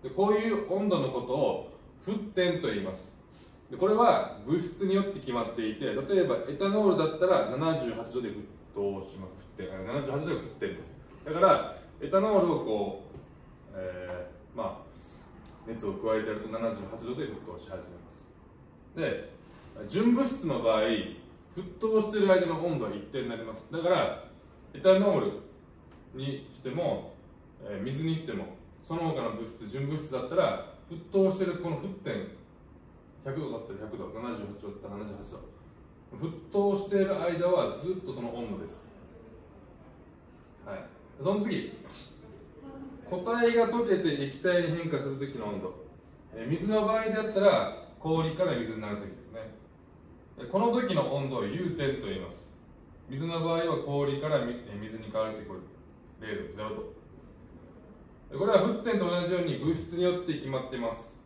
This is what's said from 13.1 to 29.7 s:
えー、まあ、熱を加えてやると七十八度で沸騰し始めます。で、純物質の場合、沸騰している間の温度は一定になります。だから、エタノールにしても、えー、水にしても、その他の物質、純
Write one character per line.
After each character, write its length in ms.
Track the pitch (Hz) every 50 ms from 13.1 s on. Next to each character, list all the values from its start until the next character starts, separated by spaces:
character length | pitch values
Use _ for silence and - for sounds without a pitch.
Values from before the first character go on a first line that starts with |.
| - - - - - - - - - - - - -
え 540 | 95 92 92 92 92 92 90 90 87 - - - - - - -
ー、 20 |
ま 260 | - 101 95 - -
あ、 880 | - - - - - - - - - - - - - - - - - 117
熱 180 | 113 - 104
を 60 | 98 95
加 220 | - - 110 110
え 60 | 110
て 60 | 107 107
や 60 | 104
る 60 | 104
と 80 | 104 110
七 220 | - 113 117 113
十 60 | 113 - 98 -
八 160 | 113 120 120
度 80 | 120 127
で 80 | 143 185
沸 100 | 208 208
騰 240 | - - - - -
し 60 | -
始 60 | -
め 260 | 196 185 - - -
ま 140 | - - -
す。 140 | - - - - - - - - - - - - - - - - -
で、 360 | 160 160 - - - - - - - - - - - - - - - - -
純 260 | - 196 233 240 240
物 120 | 269 277
質 200 | - - - -
の 160 | 156 135 117
場 160 | - 113 110 107
合、 40 |
沸 320 | 110 113 113 101 95 - - - - - - - - - - 180 190 - - -
騰 220 | 220 220 220 214
し 120 | 202 208
て 60 | 208 208
い 20 |
る 100 | 196 190
間 140 | 185 185 175
の 180 | 160 - 156 165
温 140 | 175 156 123
度 60 | 113
は 40 | 101
一 80 | 101 101 - -
定 100 | - 131
に 60 | 120 117
な 80 | 117
り 80 | 113 113
ま 100 | 113 110
す。 120 | - - -
だ 100 | - 165
か 80 | 165 180
ら、 360 | 185 151 - - - - - - - - - - - - - -
エ 80 | - -
タ 180 | - 190 190 196
ノ 220 | 208 202 - -
ー 0 |
ル 120 | - - - - - - - - - - - - - - - - - - -
に 340 | 131 135 139 135 139 - -
し 100 | - -
て 80 | - 131
も、 420 | 131 165 170 - - - - - - - - - - - - - - - -
え 140 | 101 101 98
ー、 20 | 104
水 180 | 131 139 147 160
に 120 | 160 160
し 100 | 160 -
て 60 | -
も、 240 | 233 196 - - - - - - - -
そ 140 | - - 165
の 160 | 170 170 160
他 100 | 139 131
の 80 | 120 113
物 140 | 107 110 113
質、 220 | 107 - - 113
純 180 | 101